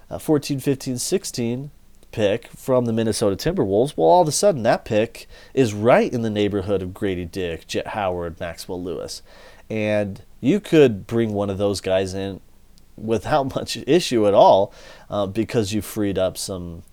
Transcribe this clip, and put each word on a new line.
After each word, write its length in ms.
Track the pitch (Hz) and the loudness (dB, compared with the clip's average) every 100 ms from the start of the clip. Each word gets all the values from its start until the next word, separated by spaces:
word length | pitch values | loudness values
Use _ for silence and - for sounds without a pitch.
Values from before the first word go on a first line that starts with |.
| - | -12
uh, 80 | - | -6
fourteen, 420 | - 147 - 139 | 0 0 0 -4
fifteen, 380 | 143 135 135 123 | -2 -2 -4 -6
sixteen 720 | - 190 - - 117 123 147 - - - - | -2 -4 -4 -6 -4 -4 -8 -16 -20 -20 -10
pick 360 | - 104 110 - | 0 0 0 -6
from 380 | - - 127 120 | -10 0 2 2
the 80 | |
Minnesota 420 | 110 113 107 104 95 | 0 0 2 0 0
Timberwolves, 600 | 156 185 104 101 143 - | -2 -2 2 2 2 2
well, 140 | 160 | 4
all 140 | 180 | 4
of 40 | 156 | 4
a 40 | |
sudden 320 | - 208 147 | 2 2 2
that 200 | 110 180 | 2 0
pick 440 | - 107 117 - - - - | 0 0 0 -4 -20 -20 -4
is 220 | - 123 104 | 0 0 2
right 360 | 113 180 226 | 4 4 4
in 120 | 127 | -2
the 80 | 113 | -2
neighborhood 500 | 104 104 101 95 98 | 0 0 0 -2 -4
of 140 | 92 92 | -4 -6
Grady 300 | 101 90 85 | -4 -4 -6
Dick, 420 | 98 87 80 - | -6 -6 -8 -8
Jet 220 | 101 - | -6 -6
Howard, 500 | 107 95 90 85 82 | -4 -4 -4 -6 -8
Maxwell 420 | 87 82 - 90 | -10 -10 -12 -10
Lewis. 400 | 90 78 78 - - - - - - | -8 -8 -10 -14 -18 -20 -20 -20 -8
And 540 | 110 107 104 104 98 - - | -4 0 0 -2 -8 -16 -4
you 180 | 127 202 | 0 0
could 460 | - 160 135 98 - | 4 6 6 4 -4
bring 280 | 117 113 | -2 0
one 180 | 101 101 | -2 -2
of 80 | 95 | 0
those 220 | 101 98 | -2 -2
guys 340 | 95 92 95 95 | 0 0 0 -6
in 260 | 98 92 - - - - - - | -8 -10 -16 -20 -20 -20 -20 -10
without 560 | 107 110 110 151 135 123 | -4 -4 0 0 0 -4
<laughs> 0 | |
much 220 | 117 117 123 | -6 -6 2
issue 420 | 175 - 117 104 | 2 2 2 4
at 60 | |
all, 400 | 104 180 98 104 - - - - | 8 8 6 2 -4 -20 -20 -8
uh, 200 | 101 98 | -4 -4
because 440 | 104 104 123 101 | -4 -2 -2 -2
you 120 | 104 | -2
freed 340 | - 110 101 92 | -4 -4 -2 0
up 180 | 92 - | -2 -4
some, 460 | - 92 87 85 - | -8 -8 -10 -14 -18